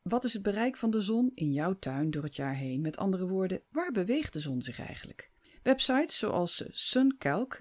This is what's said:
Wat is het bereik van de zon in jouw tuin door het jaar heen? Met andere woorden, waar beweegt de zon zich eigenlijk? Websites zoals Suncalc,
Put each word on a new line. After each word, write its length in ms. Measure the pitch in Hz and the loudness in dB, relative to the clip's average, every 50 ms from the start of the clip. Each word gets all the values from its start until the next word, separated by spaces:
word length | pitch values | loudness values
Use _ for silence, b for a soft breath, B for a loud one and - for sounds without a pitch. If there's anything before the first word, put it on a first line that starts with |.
Wat 220 | - 180 220 247 - | -4 0 0 0 0
is 80 | 233 | 0
het 100 | - 202 | -4 -2
bereik 340 | 196 208 202 214 233 262 262 | -2 -2 0 2 0 0 0
van 140 | - - 226 | 0 0 2
de 100 | 220 220 | 2 2
zon 300 | 196 190 226 233 247 247 - | 2 2 2 2 2 2 0
in 180 | - 156 147 | 0 0 0
jouw 260 | 139 143 156 180 196 190 | 2 2 2 0 -2 -2
tuin 320 | - 131 131 139 151 160 | -2 -4 -2 0 0 0
door 120 | 151 147 | 0 -2
het 140 | 147 151 - | -4 -4 -4
jaar 180 | - 139 135 135 | -4 -4 -2 -2
heen? 260 | 135 135 131 127 135 | -2 -2 -2 -2 -2
Met 160 | 160 156 - | -2 -2 -2
andere 300 | - - 196 190 180 185 | 0 0 0 2 0 0
woorden, 360 | 180 190 190 190 180 185 - _ _ | 0 0 0 0 0 -2 -4 _ _
waar 220 | - 311 359 359 | -4 -4 -2 0
beweegt 400 | 247 202 175 202 254 311 302 - | 0 0 2 2 2 0 0 -2
de 80 | - 151 | -6 -6
zon 220 | 147 143 131 123 | -4 -2 -2 -2
zich 180 | - - - - | -4 -4 -8 -8
eigenlijk? 500 | - - - - - - - - - _ b b b b b b | -8 -10 -10 -12 -14 -16 -16 -18 -20 _ b b b b b b
Websites 560 | b 247 262 262 - - 254 269 330 302 - - | b 4 4 4 4 2 4 2 2 2 0 -2
zoals 460 | 226 208 - - 175 175 - - - - | 0 0 2 2 0 0 -2 -4 -6 -6
Suncalc, 840 | - - - - - 254 262 269 269 - - 139 147 190 262 262 - - | -6 -4 -2 2 4 4 4 4 4 2 0 0 0 0 0 -2 -6 -10